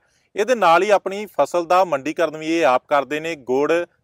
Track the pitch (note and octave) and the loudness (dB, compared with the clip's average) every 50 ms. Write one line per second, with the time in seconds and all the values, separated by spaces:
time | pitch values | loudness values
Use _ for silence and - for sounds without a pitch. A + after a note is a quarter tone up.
0 | - _ _ _ _ _ _ F#3+ G#3 G#3+ B3+ A3+ F#3 E3+ E3 E3+ F#3 G#3+ G3+ F#3 | -6 _ _ _ _ _ _ -4 -2 -2 0 2 4 4 4 4 4 2 2 2
1 | - F#3 F#3+ G3+ G#3+ G3 - - - - - F3 E3+ E3 F3+ F3+ F#3+ F3+ D3+ C3+ | 0 -2 -8 -8 -10 -8 -4 -2 -2 -2 -2 -4 0 2 2 2 2 2 -2 -4
2 | C3 D3 D#3 - E3+ D#3 D3 D#3 D#3 D#3 E3 E3+ E3 C#3 B2+ B2+ - _ D3+ C#3+ | -4 -6 -4 -4 -4 -4 -4 -8 -6 -4 -2 0 2 2 2 0 0 _ -2 -2
3 | C3+ B2 D3 D3+ D#3 E3 E3 D3 B2+ G#2+ B2+ C3+ C#3+ D3+ E3 E3+ F3 - _ _ | 0 -2 -6 -6 -6 -8 -10 -10 -6 -4 -2 0 0 0 0 -2 -2 -6 _ _